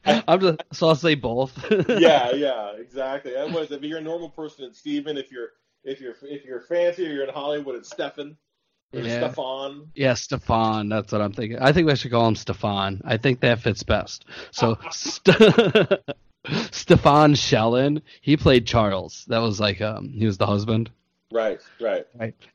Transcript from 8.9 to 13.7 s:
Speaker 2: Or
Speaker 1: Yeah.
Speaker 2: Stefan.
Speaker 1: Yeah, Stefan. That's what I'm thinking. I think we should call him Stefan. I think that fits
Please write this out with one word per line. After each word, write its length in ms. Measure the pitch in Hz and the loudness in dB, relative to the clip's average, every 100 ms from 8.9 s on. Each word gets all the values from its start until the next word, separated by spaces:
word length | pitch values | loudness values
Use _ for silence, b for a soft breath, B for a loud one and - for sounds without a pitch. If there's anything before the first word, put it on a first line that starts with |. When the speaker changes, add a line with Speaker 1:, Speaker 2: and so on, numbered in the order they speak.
Speaker 2:
Or 80 | 131 | -10
Speaker 1:
Yeah. 160 | 117 120 | -6 -6
Speaker 2:
Stefan. 720 | 123 127 131 135 139 143 156 | -6 -6 -8 -8 -10 -14 -16
Speaker 1:
Yeah, 180 | - 131 | -2 0
Stefan. 800 | 117 - 131 - 113 113 110 104 | 0 -4 -8 -2 0 0 -2 -2
That's 200 | 107 98 | -4 -2
what 100 | 110 | -2
I'm 100 | 104 | -2
thinking. 260 | 101 107 120 | -4 -8 0
I 140 | 131 | 2
think 160 | 151 160 | 4 4
we 80 | 135 | 2
should 140 | 123 | 0
call 180 | 117 113 | 2 2
him 80 | 107 | 0
Stefan. 640 | - - 107 101 98 98 | -4 -6 -4 -2 -4 -6
I 140 | 131 113 | -4 0
think 240 | 139 123 | 0 2
that 200 | 131 113 | 2 0
fits 220 | 113 | 0